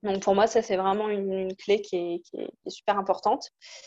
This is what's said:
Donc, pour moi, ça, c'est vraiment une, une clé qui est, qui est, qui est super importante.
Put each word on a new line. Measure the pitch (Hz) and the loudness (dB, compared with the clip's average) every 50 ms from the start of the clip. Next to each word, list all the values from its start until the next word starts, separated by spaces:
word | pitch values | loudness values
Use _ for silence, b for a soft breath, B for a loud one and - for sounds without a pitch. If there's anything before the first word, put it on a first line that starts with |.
Donc, | - 208 196 196 - | -2 -2 -2 0 2
pour | 202 196 | 4 6
moi, | 196 214 | 6 4
ça, | 226 - - | 4 4 2
c'est | 185 - 202 | 2 2 -2
vraiment | 180 190 196 196 214 214 214 | 0 2 0 0 0 0 -2
une, | 208 202 196 196 190 | -2 -2 -2 -2 -2
une | 190 190 185 190 | -2 -4 -4 -6
clé | _ - - 202 214 | _ 0 2 2 2
qui | 202 - - | 2 -2 -4
est, | 180 175 175 170 175 | -2 -2 -2 -4 -6
qui | - - - | -8 -10 -10
est, | - - | -10 -10
qui | - _ _ _ | -10 _ _ _
est | - | -12
super | - - _ - 202 | -12 -6 _ 0 0
importante. | 202 196 190 185 180 - 208 226 285 - - _ _ B B B B B | 0 2 0 0 2 2 0 0 0 -2 -12 _ _ B B B B B